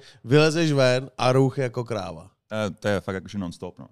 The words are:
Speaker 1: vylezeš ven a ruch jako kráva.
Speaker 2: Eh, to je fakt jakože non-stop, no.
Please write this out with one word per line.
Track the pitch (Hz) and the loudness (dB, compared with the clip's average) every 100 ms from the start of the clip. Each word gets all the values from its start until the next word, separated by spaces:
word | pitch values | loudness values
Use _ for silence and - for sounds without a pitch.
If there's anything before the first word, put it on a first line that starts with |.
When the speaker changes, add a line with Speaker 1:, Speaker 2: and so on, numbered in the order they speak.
| - - | -8 -18
Speaker 1:
vylezeš | 117 147 156 156 160 | 2 4 4 2 0
ven | 139 127 127 135 - | 4 2 2 -2 -2
a | 123 | 2
ruch | 131 135 139 | 4 2 0
jako | 127 117 | -4 -6
kráva. | 117 110 90 82 101 _ _ | -6 -8 -8 -12 -18 _ _
Speaker 2:
Eh, | 107 104 | -4 -4
to | 78 107 | -2 -2
je | 98 | -2
fakt | 92 95 | -2 -8
jakože | 82 104 | -8 -8
non-stop, | 87 - 90 - | -8 -10 -14 -16
no. | 67 | -20